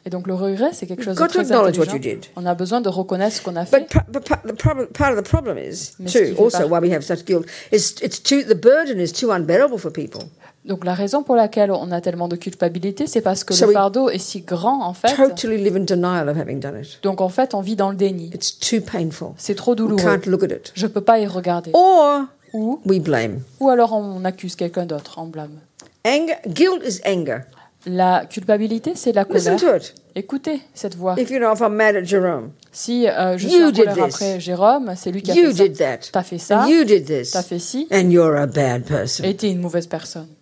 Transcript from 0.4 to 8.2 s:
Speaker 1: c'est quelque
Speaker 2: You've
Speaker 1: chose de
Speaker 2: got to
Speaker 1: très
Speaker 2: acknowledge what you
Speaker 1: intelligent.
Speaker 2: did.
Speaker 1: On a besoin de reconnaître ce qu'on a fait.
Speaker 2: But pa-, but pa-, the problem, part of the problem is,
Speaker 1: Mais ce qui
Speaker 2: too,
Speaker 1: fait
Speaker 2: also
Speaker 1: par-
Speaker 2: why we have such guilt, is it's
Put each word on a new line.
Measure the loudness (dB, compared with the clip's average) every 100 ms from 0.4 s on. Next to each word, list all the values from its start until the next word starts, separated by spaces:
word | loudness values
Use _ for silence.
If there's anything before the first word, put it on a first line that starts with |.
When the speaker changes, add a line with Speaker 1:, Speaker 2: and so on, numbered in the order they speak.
| -2 -2 -2
Speaker 1:
c'est | -4 -10
quelque | -8
Speaker 2:
You've | -4
Speaker 1:
chose | 0
de |
Speaker 2:
got | 0
to |
Speaker 1:
très | 0 2
Speaker 2:
acknowledge | 4 4 2
what | 0
you | -2
Speaker 1:
intelligent. | -6 -8
Speaker 2:
did. | -10 -8
Speaker 1:
On | -4
a |
besoin | -2 -2 -2
de | -2
reconnaître | -4 -4 -2 -2 -4
ce |
qu'on | -8 -6
a | 0
fait. | -2
Speaker 2:
But | 0
pa-, | -2 -2
but | -6
pa-, | -4 -6 -6
the | -4
problem, | -2 -2 -6
part | -2 0
of | 0
the | -2
problem | -4 -2 -8
is, | -8 -12 -14 -12
Speaker 1:
Mais | 0
ce | 2
qui | 2
Speaker 2:
too, | 4
Speaker 1:
fait |
Speaker 2:
also | 2 2 0
Speaker 1:
par- | 2
Speaker 2:
why | 2
we | 0
have |
such | -4 -6 -2
guilt, | -2 -2 -14 0
is | 0 0 -4
it's | -6 -4